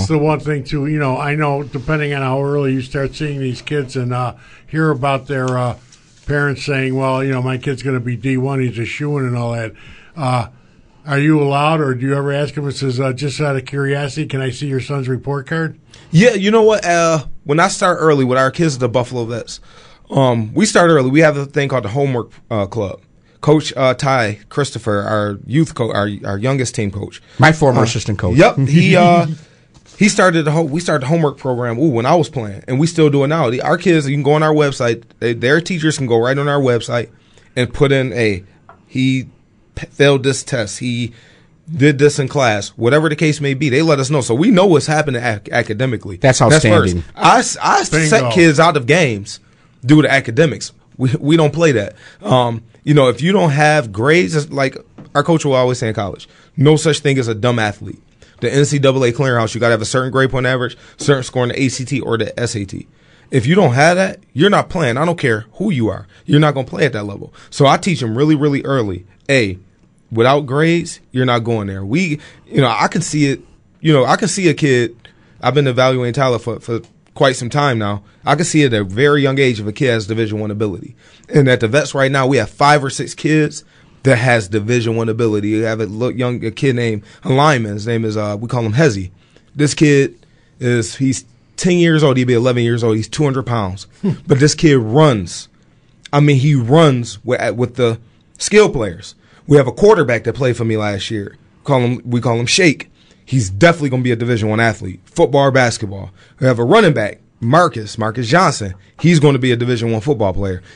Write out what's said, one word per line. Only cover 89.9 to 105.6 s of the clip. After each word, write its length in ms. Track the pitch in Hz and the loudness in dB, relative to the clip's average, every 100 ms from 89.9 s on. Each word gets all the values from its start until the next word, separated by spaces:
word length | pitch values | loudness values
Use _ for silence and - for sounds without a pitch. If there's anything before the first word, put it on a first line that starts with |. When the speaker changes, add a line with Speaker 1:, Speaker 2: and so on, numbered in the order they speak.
| 143 139 - _ _ _ _ | 4 2 -4 _ _ _ _
Speaker 3:
is, 360 | 123 120 110 - | -2 -2 -2 -4
he's 280 | 135 120 - _ _ - | -2 -2 -8 _ _ -4
ten 220 | 185 175 | 0 2
years 260 | 170 156 | 4 4
old. 140 | 143 127 | 4 2
He'd 80 | 127 | 2
be 80 | |
eleven 300 | 120 127 123 | 2 2 0
years 200 | 117 120 | 0 0
old. 120 | 113 110 | 0 0
He's 120 | - | -2
two 160 | - | -2
hundred 220 | 147 131 120 | -2 -2 -4
pounds. 420 | 117 95 95 - _ | -4 -4 -8 -14 _
Speaker 1:
Hmm. 100 | 202 - - | -4 -4 0
Speaker 3:
But 120 | 131 | 2
this 140 | 151 - | 4 4
kid 220 | 160 139 | 4 4
runs. 720 | 107 131 156 110 85 - - _ _ _ _ _ - | 2 4 4 2 -4 -10 -18 _ _ _ _ _ -2
I 80 | 143 | 2
mean, 180 | 147 139 | 4 4
he 180 | 147 139 | 2 2
runs 680 | 113 156 156 127 120 101 | 4 4 4 2 -4 -10
with, 320 | 113 123 117 107 | -4 -2 -2 -2
with 200 | 120 120 | -4 0
the 240 | 117 113 - _ _ - | -2 -2 -10 _ _ -12
skill 300 | - 208 196 | 2 4 4
players. 440 | 135 104 87 - - _ _ - | 2 -6 -8 -16 -20 _ _ 2
We 100 | 143 | 4
have 100 | 123 | 4
a 40 | |
quarterback 520 | - 202 196 127 113 113 | 2 4 4 2 -2 -2
that 80 | |
played 240 | 110 131 117 | -2 -2 -2
for 80 | 113 | -2
me 120 | 107 | -2
last 340 | 104 98 - | -2 -4 -6
year. 260 | 110 101 - _ _ | -8 -8 -16 _ _
Call 160 | - 131 | -2 0
him, 200 | 120 123 | 0 -2
we 180 | 123 120 | -4 -2
call 180 | 123 117 | 0 -2
him 80 | 117 | 0
Shake. 420 | - 180 - - _ _ _ - | 2 2 2 -6 _ _ _ -4
He's 220 | 131 98 | -2 -2
definitely 400 | 98 170 165 147 | 2 2 2 -2
gonna 140 | 127 | -2
be 80 | 123 | -2
a 40 | 113 | -2
Division 340 | 120 117 107 | -2 -2 0
One 100 | 107 | 0
athlete, 400 | 113 104 98 95 _ | 0 -2 -8 -14 _
football 360 | - 156 139 | 0 2 4
or 100 | 139 | 2
basketball. 600 | 131 | 2